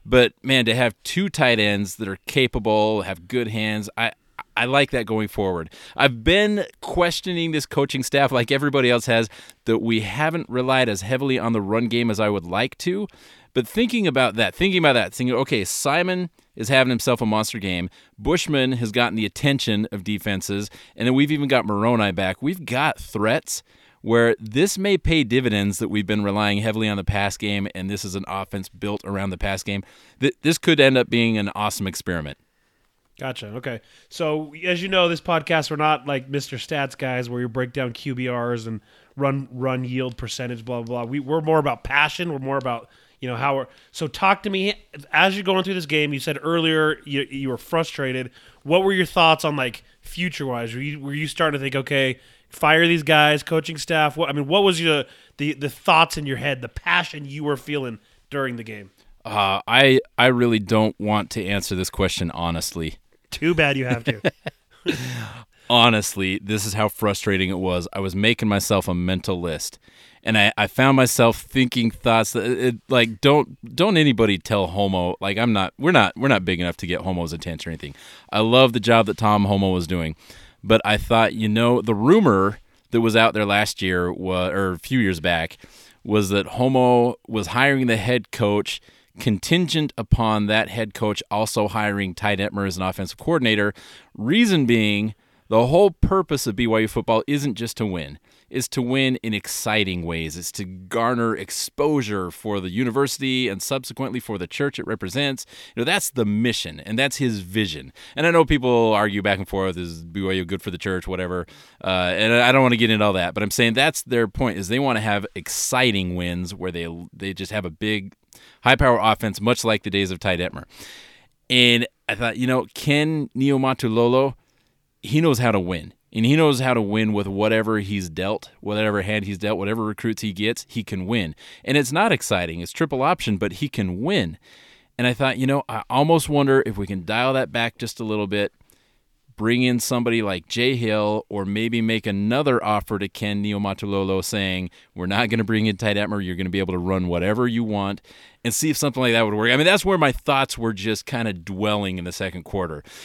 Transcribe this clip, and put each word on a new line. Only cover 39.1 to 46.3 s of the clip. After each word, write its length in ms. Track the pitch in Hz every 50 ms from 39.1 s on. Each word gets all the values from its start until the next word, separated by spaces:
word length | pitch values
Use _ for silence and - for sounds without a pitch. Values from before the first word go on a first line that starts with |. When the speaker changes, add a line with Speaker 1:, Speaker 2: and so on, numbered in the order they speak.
| -
Speaker 2:
run, 320 | 131 139 139 139 139 135 -
run 340 | 127 123 127 131 127 127 127
yield 320 | 123 127 131 131 127 123
percentage, 480 | - 123 110 - - 127 123 123 113 110
blah, 180 | 123 123 120 117
blah, 220 | 117 123 120 117
blah. 60 | 117
We, 100 | 135 147
we're 200 | 131 131 156 165
more 180 | 151 156 160 156
about 240 | 143 143 120 - -
passion. 480 | - 135 143 151 147 - - 175 175
We're 100 | 151 135
more 180 | 135 135 135 139
about, 320 | 123 127 120 117 104 - _ _ _ _ _ -
you 80 | 131 127
know, 60 | 120
how 200 | 117 135 143 139
we're, 100 | 135 127 - - _ _ _
so 160 | - - 170
talk 360 | 139 - - 196 190 202 196 -
to 80 | 208
me 240 | 196 190 190 208 208 - - _ - 151 139 - -
as 200 | 151 180 190 190
you're 100 | 202 190
going 200 | 190 190 190 180
through 100 | 190 190
this 120 | 185 160
game. 260 | 143 156 151 151 147 147
You 80 | 135
said 180 | - 160